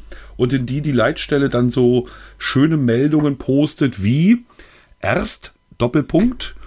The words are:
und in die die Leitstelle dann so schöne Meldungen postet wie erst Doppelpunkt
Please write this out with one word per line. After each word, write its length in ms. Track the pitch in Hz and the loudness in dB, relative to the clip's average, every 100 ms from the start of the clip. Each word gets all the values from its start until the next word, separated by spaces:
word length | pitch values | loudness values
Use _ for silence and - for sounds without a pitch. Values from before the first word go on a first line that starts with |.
| - - - - | -12 -18 -16 -4
und 160 | 123 | 0
in 120 | 135 120 | 0 -2
die 140 | 139 | -4
die 120 | 151 | -2
Leitstelle 560 | 127 113 160 - 143 139 | 0 0 -2 -2 0 0
dann 200 | 123 123 | 0 0
so 380 | 127 123 123 123 - - - | 2 2 2 -2 -10 -20 -12
schöne 400 | - 131 151 156 | -4 2 2 2
Meldungen 600 | 123 120 147 151 147 135 | 2 2 2 2 0 -2
postet 640 | - 135 147 - 139 104 | -2 0 0 0 -2 0
wie 440 | 98 139 180 240 - - - _ _ _ | 0 2 4 2 0 -20 -20 _ _ _
erst 520 | 95 139 214 - - - _ - | -4 -2 -4 -8 -12 -20 _ -4
Doppelpunkt 800 | 120 151 131 165 220 135 - - | 0 0 0 2 2 0 -8 -12